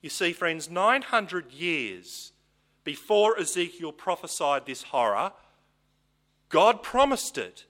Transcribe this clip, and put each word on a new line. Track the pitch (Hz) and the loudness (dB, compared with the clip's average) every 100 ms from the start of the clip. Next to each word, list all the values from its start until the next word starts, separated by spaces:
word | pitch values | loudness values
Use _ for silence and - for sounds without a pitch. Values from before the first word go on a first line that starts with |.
You | 156 | -10
see, | - 175 | -2 -2
friends, | 165 175 160 151 | 0 -2 -4 -6
nine | 175 202 269 | 0 2 2
hundred | 262 233 190 180 165 | 2 -2 -2 -8 -10
years | 135 175 160 113 92 87 - - _ _ _ _ _ | -8 -4 -4 -4 -10 -14 -18 -18 _ _ _ _ _
before | - 139 - 208 214 220 | -12 -12 0 4 4 4
Ezekiel | 165 180 175 - 165 | -2 -4 -4 -6 -12
prophesied | 147 - 175 165 - 147 139 131 | -8 -4 -4 -6 -4 0 0 -2
this | 127 | -12
horror, | - 135 117 101 175 - _ _ _ _ _ _ _ _ _ _ _ | -4 0 2 2 -2 -6 _ _ _ _ _ _ _ _ _ _ _
God | 156 202 233 | 4 6 4
promised | - 240 277 269 - - | -2 2 2 2 -4 -8
it. | 92 - - | -10 -12 -20